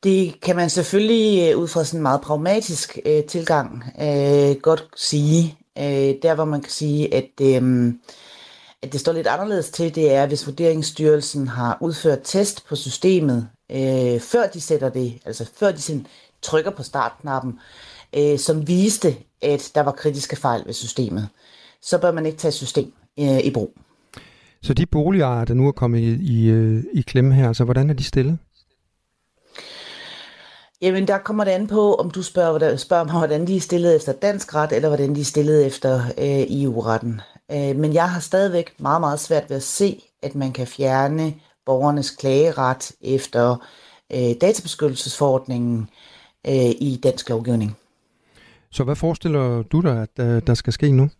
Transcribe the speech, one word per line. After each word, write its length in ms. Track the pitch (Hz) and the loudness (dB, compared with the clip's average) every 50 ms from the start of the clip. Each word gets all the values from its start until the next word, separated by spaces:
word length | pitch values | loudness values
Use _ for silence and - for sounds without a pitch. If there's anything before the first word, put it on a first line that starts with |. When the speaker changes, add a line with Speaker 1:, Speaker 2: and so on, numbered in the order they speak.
| - | 4
Speaker 1:
Det 380 | 196 190 190 190 170 151 _ - | 4 2 4 2 0 -4 _ -2
kan 140 | 175 180 | -2 0
man 140 | 175 175 165 | 0 0 0
selvfølgelig, 800 | - 180 165 - - 196 214 220 233 226 214 214 208 185 175 160 | 0 -2 -2 0 0 0 2 4 4 4 4 4 4 4 4 4
øh, 80 | 151 - | 4 2
ud 100 | 170 165 | 0 -2
fra 160 | - 170 160 | -2 -2 -2
sådan 140 | 147 165 165 | -2 -2 -2
en 40 | 156 | 0
meget 180 | 131 135 143 | 0 0 0
pragmatisk, 800 | - - 151 151 156 180 202 220 214 - 170 143 - - - - - | 0 -2 -4 -2 0 0 0 0 0 -4 -6 -8 -8 -10 -12 -6 -2
øh, 180 | - 151 151 147 | 0 2 2 0
tilgang, 600 | 151 - 180 165 - 170 147 135 - - 123 117 123 - - | -2 -6 -6 -2 0 0 0 0 -2 -8 -12 -14 -14 -10 -6
øh, 560 | 151 147 143 143 139 143 143 143 143 143 143 139 - | -4 0 0 2 2 4 4 6 6 4 2 2 2
godt 260 | 160 160 156 - _ - | 2 2 2 -2 _ -12
sige. 600 | - - - - 147 147 151 156 170 165 160 151 _ _ _ _ - | -8 -6 -2 0 0 2 4 4 4 4 2 -2 _ _ _ _ -6
Øh, 360 | 143 143 139 139 139 139 135 135 - | -4 -2 0 2 2 2 0 2 2
der, 120 | 165 160 | 0 2
hvor 100 | 151 160 | 2 0
man 160 | 156 151 143 | -2 -2 -4
kan 100 | 143 - | -4 -6
sige, 440 | - - 151 151 147 147 151 - - | -8 -6 -2 -2 0 0 0 0 0
at, 160 | - 135 - _ - 139 | -2 -2 -2 _ 2 4
øhm, 580 | 135 131 127 123 127 127 123 123 120 120 - _ - - - - - - - - - - - - - - _ - | 4 4 4 4 2 4 4 2 2 0 -2 _ -20 -20 -20 -20 -20 -20 -20 -20 -20 -20 -20 -20 -20 -18 _ -14
at 100 | 139 135 | -8 -8
det 80 | 139 | -2
står 120 | - 165 165 | -2 0 -2
lidt 140 | 165 156 | 0 0
anderledes 440 | - 123 165 196 214 208 185 156 - | -2 -2 -2 -2 -2 -2 -2 -4 -4
til, 240 | - - 170 165 151 | -4 -4 -4 -2 0
det 180 | 165 156 151 135 | 2 4 4 4
er, 140 | 135 139 | 4 2
hvis 200 | 139 147 143 - | 2 0 -4 -6
Vurderingsstyrelsen 1040 | 147 139 - 170 165 160 156 151 - - - 156 151 151 147 147 - - 143 139 127 | -8 -6 0 2 2 2 2 -2 -6 -4 0 2 4 4 4 2 -4 -4 -4 -4 -4
har 300 | 117 123 123 120 117 - | -4 -2 -2 -2 -2 -2
udført 400 | 165 165 165 - - 165 143 131 - | -4 -6 -6 0 2 2 0 2 -2
test 420 | - - 190 202 196 - - _ - | -2 0 0 0 0 -2 -8 _ -10
på 80 | 156 | -8
systemet, 720 | 135 - 135 127 - - 185 190 180 156 143 127 120 117 110 _ _ _ _ | -8 -6 -8 -8 0 2 2 4 4 2 2 0 0 -2 -6 _ _ _ _
øh, 500 | 123 135 135 135 131 127 127 123 120 117 | -6 -4 -2 0 0 0 2 0 0 -2
før 260 | 120 - - 240 226 | -2 0 0 0 0
de 140 | 196 - 175 | 0 -4 -8
sætter 280 | 151 - 160 147 135 131 | -4 -2 -2 0 0 -2
det, 240 | 123 131 127 120 117 120 _ | -2 -4 -6 -6 -8 -10 _
altså 240 | - 110 - 120 - _ | -14 -12 -10 -12 -14 _
før 160 | - 208 202 180 | -2 -2 0 0
de 100 | 151 147 | -2 -8
sådan 240 | - 156 135 - - - - _ _ _ _ - | -6 -6 -6 -8 -10 -20 -20 _ _ _ _ -8
trykker 280 | - - 156 156 196 | -2 -2 0 0 -2
på 120 | 196 - 131 | -6 -8 -14
startknappen, 760 | - - 143 120 117 - _ - 143 135 131 131 131 117 - - - - - - - - - - _ - | -8 -4 -4 -4 -4 -4 _ -8 -6 -6 -4 -4 -6 -10 -10 -18 -20 -20 -20 -20 -20 -20 -20 -20 _ -2
øh, 220 | 143 147 147 147 139 | 0 2 2 2 0
som 300 | - - 156 156 151 147 | 0 -2 -2 -2 0 0
viste, 480 | 180 180 196 220 208 - - 175 131 - - _ _ _ - | 2 2 2 2 0 2 0 0 0 -2 -12 _ _ _ -2
at 280 | 143 147 143 - - _ | -2 -2 -2 -4 -2 _
der 60 | 147 | 0
var 120 | 147 139 139 | 0 0 -2
kritiske 440 | - - 151 139 143 139 - - | -2 -4 -4 -4 -4 -8 -8 -10
fejl 260 | - - 135 117 113 - | -4 -2 -2 -2 -2 -4
ved 80 | - 107 | -8 -10
systemet, 540 | - - 113 - - 127 107 - 98 107 101 _ _ _ _ - - - - _ _ _ | -10 -10 -8 -4 -4 -4 -4 -4 -6 -6 -8 _ _ _ _ -20 -20 -20 -20 _ _ _
så 160 | - - 170 | -2 -2 2
bør 140 | 165 175 165 | 2 0 0
man 140 | 165 156 | 0 -4
ikke 120 | 156 156 156 | -4 -6 -2
tage 140 | - 160 147 | -4 -4 -4
system, 400 | - 139 123 - 151 127 - _ _ _ _ _ - | -4 -8 -4 -2 -2 -4 -4 _ _ _ _ _ -2
øh, 200 | 147 139 135 131 | 0 2 2 2
i 120 | - - | 2 0
brug. 220 | 113 120 104 - _ _ - _ _ _ _ _ - - - - _ _ _ _ _ _ - | 0 -2 -4 -4 _ _ -20 _ _ _ _ _ -20 -20 -20 -20 _ _ _ _ _ _ -4
Speaker 2:
Så 120 | - 135 | -2 0
de 120 | - 175 | 0 0
boligejere, 580 | - - 156 147 170 196 196 151 127 123 117 117 | 0 0 0 2 2 2 2 2 2 2 0 0
der 100 | 117 117 | 0 2
nu 140 | 123 131 143 | 2 2 2
er 40 | 139 | 2
kommet 260 | - 127 120 117 117 | 0 0 0 2 2
i, 200 | 117 117 113 127 190 | 2 2 0 0 0
i, 240 | 160 120 113 113 | 0 2 4 4
øh, 380 | 113 110 113 113 110 110 110 131 381 403 | 4 4 4 4 2 2 0 -2 -2 -2
i 80 | 175 | -2
klemme 340 | 123 - - 131 123 135 131 | -2 0 2 2 4 6 6
her, 140 | 135 131 120 | 6 4 4
altså, 160 | 117 - 123 | 2 0 0
hvordan 260 | 117 123 127 135 151 | 2 2 2 2 2
er 40 | 151 | 0
de 100 | 127 139 | -2 -4
stillet? 340 | - - 143 127 139 165 165 - _ _ _ _ _ _ _ _ _ _ _ _ _ _ _ _ _ _ _ _ _ _ - - - - - - - - - - - - - - - - - - - - - _ _ _ _ 175 | -2 0 0 2 2 0 -2 -6 _ _ _ _ _ _ _ _ _ _ _ _ _ _ _ _ _ _ _ _ _ _ -20 -20 -20 -20 -20 -20 -20 -20 -18 -18 -18 -18 -20 -20 -20 -20 -20 -20 -20 -20 -20 _ _ _ _ 0
Speaker 1:
Jamen, 260 | 185 185 190 196 190 | 0 2 2 2 0
der 100 | 202 196 | 0 -2
kommer 260 | - - 220 214 208 | -2 -4 -2 0 0
det 60 | 196 | 0
an 160 | 185 185 208 | 0 0 -2
på, 280 | 208 202 214 208 208 - | 0 2 2 4 4 4
om 160 | - - 180 | 2 0 -4
du 120 | 156 185 180 | -4 -6 -10
spørger, 280 | - - 180 170 165 | -4 0 0 2 2
hvordan, 280 | 160 151 160 156 - 131 | 2 2 2 0 0 -2
spørger 260 | - - 180 170 165 | -2 0 0 0 0
mig, 100 | 147 160 | 0 0
hvordan 320 | 170 160 151 151 151 170 | 0 0 0 0 -2 -2
de 100 | 175 190 | -2 -2
er 40 | 190 | -2
stillet 360 | - - 175 175 170 175 165 | -2 -2 -2 0 4 4 4
efter 160 | 156 151 143 131 | 4 2 -2 -6
dansk 420 | - - 202 208 196 - - - | -2 -2 -2 -2 -2 -8 -6 -2
ret, 180 | 151 151 156 147 | -2 -2 0 0
eller 160 | 117 147 156 | 0 2 2
hvordan 260 | 147 143 143 139 147 | 0 0 0 0 -2
de 60 | 143 | -2
er 40 | 147 | -4
stillet 420 | 135 - 147 147 147 151 151 143 | -2 0 0 2 4 4 4 4
efter, 360 | 135 135 - - 135 131 127 120 120 - - | 2 0 -2 0 0 0 0 0 -2 -4 -2
øh, 220 | 139 143 139 139 | -2 0 0 0
E 280 | 131 - 104 139 139 135 | 0 0 -2 -2 -2 -2
U-retten. 520 | 117 117 110 113 110 110 117 120 113 104 - - _ - _ _ 147 | -2 -2 -2 0 -2 -2 -2 -4 -6 -8 -10 -16 _ -20 _ _ -6
Øh, 240 | 143 143 139 139 | -4 -2 -2 0
men 180 | 135 151 151 151 | 0 0 2 2
jeg 160 | 165 165 180 | 2 2 2
har 100 | 180 175 | -2 -4
stadigvæk 520 | 151 - - 190 196 196 175 175 170 - _ _ | -6 -2 0 2 2 2 0 -2 -2 -4 _ _
meget, 220 | 143 135 147 170 | -2 0 0 0
meget 200 | 170 147 143 147 | 0 0 -2 -4
svært 300 | - - 160 151 - - | -2 0 0 -2 0 -2
ved 60 | 139 | -8
at 60 | 135 131 | -6 -6
se, 400 | - - - 202 202 190 - - _ _ _ - | -6 -2 0 0 0 0 -4 -14 _ _ _ -12
at 120 | 139 135 | -8 -4
man 180 | 143 135 135 123 | -4 -4 -4 -2
kan 140 | 127 127 | -4 -8
fjerne 680 | 123 - - 139 131 131 131 135 139 151 160 160 156 151 156 _ _ _ _ _ | -8 -4 -2 0 2 2 2 2 0 0 -2 -2 -4 -4 -8 _ _ _ _ _
borgernes 440 | - 131 127 135 147 143 147 139 - | 0 0 2 2 2 2 0 -2 -6
klageret 840 | - - - 139 131 139 151 165 151 135 131 127 131 131 - - - _ | -8 -4 -2 2 2 4 4 2 2 0 0 0 0 -2 -6 -14 -14 _
efter, 560 | - - 131 131 131 - - 120 120 123 123 123 - - - - - - - _ _ _ - | -6 -2 -2 -2 -2 -2 0 2 2 2 2 0 -4 -16 -20 -20 -20 -20 -20 _ _ _ -4
øh, 220 | 127 123 120 120 117 | -2 0 0 0 2
databeskyttelsesforordningen, 1500 | 170 190 220 - - 160 - - 151 147 131 - - 131 - - 147 143 131 131 131 - 127 120 120 120 120 113 110 - _ _ - - - - _ _ _ _ _ | 2 2 2 0 -4 -10 -6 -2 -2 -2 -2 -2 -8 -8 -4 0 0 2 2 0 -2 -4 -6 -4 -2 -2 -2 -4 -6 -8 _ _ -20 -20 -20 -20 _ _ _ _ _
øh, 240 | - 135 135 127 120 | -2 2 2 4 2
i 300 | 120 - 147 143 131 123 - | 2 0 -2 -2 -2 0 0
dansk 260 | 131 127 - - - | -2 -2 -2 -6 -4
lovgivning. 480 | 120 113 113 123 120 117 107 104 107 _ _ _ _ _ _ _ _ _ _ _ _ - - - _ _ _ _ | -4 -4 -2 -2 -2 0 0 -4 -6 _ _ _ _ _ _ _ _ _ _ _ _ -20 -20 -20 _ _ _ _
Speaker 2:
Så 140 | - - 135 | -4 -4 -2
hvad 120 | 120 147 | -2 -2
forestiller 640 | - - 165 165 - - 165 151 143 131 123 120 117 113 | -2 -2 -4 -4 -2 -4 -2 0 0 0 0 0 -2 -4
du 180 | - - 156 | 0 0 0
dig, 220 | 175 165 127 113 110 | 2 2 0 0 -2
at, 220 | - _ - 123 | -6 _ -2 0
øh, 180 | 117 117 117 - | 2 2 2 2
der 80 | - 120 | 2 0
skal 180 | - - - 117 | 0 0 -4 -2
ske 200 | - - 147 135 | 0 2 4 6
nu? 160 | 127 135 147 - _ | 6 4 4 0 _